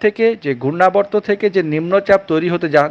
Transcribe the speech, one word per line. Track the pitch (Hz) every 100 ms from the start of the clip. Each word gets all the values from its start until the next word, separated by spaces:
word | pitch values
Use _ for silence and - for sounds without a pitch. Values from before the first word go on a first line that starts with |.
থেকে, | 208 208 226 220
যে | 147
ঘূর্ণাবর্ত | 123 131 170 185 196 202 208
থেকে | 208 202 208
যে | 185
নিম্নচাপ | 160 151 170 196 196 196 196
তৈরি | 160 175
হতে | 170 165
যা-, | 143 147